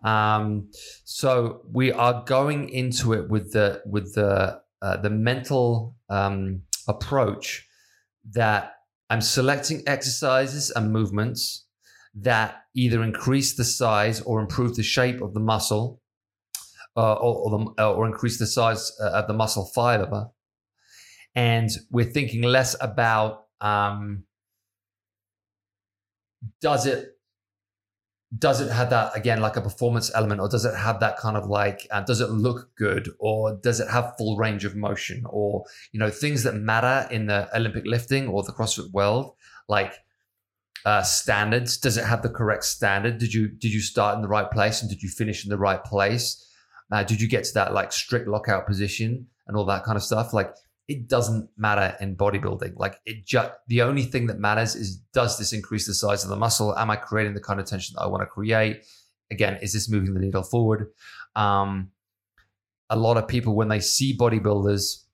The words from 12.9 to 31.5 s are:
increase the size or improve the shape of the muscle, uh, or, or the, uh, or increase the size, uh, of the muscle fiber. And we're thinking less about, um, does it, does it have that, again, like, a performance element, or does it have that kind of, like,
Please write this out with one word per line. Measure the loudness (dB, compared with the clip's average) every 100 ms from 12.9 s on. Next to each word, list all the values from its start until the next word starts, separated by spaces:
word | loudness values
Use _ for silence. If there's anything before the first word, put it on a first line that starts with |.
| 4
increase | 0 0 0 2 2 -2
the |
size | -2 0 2 2 2 0
or | -2 -2
improve | 0 0 0 0
the |
shape | 0 2 2 0
of | -4
the | -2
muscle, | 0 0 2 0 -2 -6 _ _ _ _ _ -16 -16 -20 -10
uh, | 2 2
or, | 4 2 0
or | 0
the, | 0 -2 2
uh, | 2
or | 4 0
increase | 0 -2 -2
the | -2
size, | 2 2 2 -4 -4
uh, | -2
of | 0 0
the |
muscle | 0 0 0 -2
fiber. | 0 2 2 0 -4 -6 _ _ _ _ _ _ -20 -20 -20 -8
And | 0 4 4 2 -2 -2
we're | 0 2
thinking | 0 -2 0
less | 4 4 2 -2
about, | -4 0 2 4 0 -2 _ _
um, | 0 0 0 -2 -6 -10 -12 _ _ _ _ _ _ _ _ _ _ _ _ _ _ _ _ _ _ _ _ _ -16 _
does | 0 2
it, | 2 -2 -4 _ _ _ _ _ _ _ _ _ _ _ _ -2
does | 2 2
it | 0
have | 0 2
that, | 2 0 -2
again, | 0 0
like, | 0 0
a |
performance | -4 0 0 2 0
element, | 0 0 0
or | 0
does | 0 0
it |
have | 0 -2 0
that | 0 0
kind | -2 -2
of, |
like, | 0